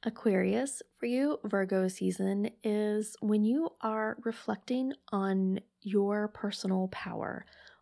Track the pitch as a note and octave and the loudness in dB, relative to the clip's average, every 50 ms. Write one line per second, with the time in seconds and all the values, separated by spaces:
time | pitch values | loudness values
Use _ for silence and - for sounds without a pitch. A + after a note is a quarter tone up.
0 | - A#3 A3+ - - A#3 G3 F#3+ F#3 F#3 G3 A3+ B3+ C#4 - - - _ _ _ | -4 -4 -6 0 2 2 4 4 4 4 2 2 0 -2 -4 -8 -12 _ _ _
1 | - A#3+ A#3+ B3+ C4+ D4 D4+ - - G#3 G3 G3 F#3+ F#3+ G3 F#3+ F#3+ F#3 F#3 - | -4 0 0 2 2 2 0 -2 -2 -2 0 0 2 2 2 2 2 2 0 0
2 | F#3+ F#3 F3+ - F#3+ F#3+ G3 G3+ G3+ A3 - _ _ A3 G#3 G#3 G#3+ G#3 G#3 G#3+ | -2 -2 0 0 0 0 0 0 -2 -2 -4 _ _ -2 0 2 2 2 0 0
3 | G#3+ G#3 - - - G#3 G#3+ G#3+ G#3+ G#3+ A#3+ C#4+ E4 E4+ - _ - A3 A3 A3 | -2 -4 -8 -4 0 2 4 4 4 4 4 2 0 -2 -4 _ -4 -2 -2 0
4 | A3 A3 A3 - A#3 A#3 A3 - - - G#3+ G#3 - - B3+ B3+ C4 C4 C#4 - | -2 -2 -4 -4 -4 -6 -6 -4 -4 -6 -6 -6 -4 -4 -2 0 0 -2 -4 -6
5 | _ - - G3+ F#3+ F#3+ F#3+ F#3+ F#3+ F#3+ F#3+ F#3+ - _ _ _ _ G3+ F#3+ G#3 | _ -4 -2 0 0 2 2 2 2 2 0 -2 -4 _ _ _ _ 0 2 2
6 | G3+ G3+ G3+ G#3 G#3 G#3+ G#3 - - G3+ G3+ - - G3 F#3+ F#3+ F#3 F#3 - - | 2 2 0 0 -2 -4 -6 -6 -6 -6 -6 -4 -2 0 0 0 0 -2 -4 -8
7 | - - - - - - - - - - - - - - - _ | -10 -8 -8 -6 -6 -6 -6 -8 -12 -16 -20 -20 -20 -20 -20 _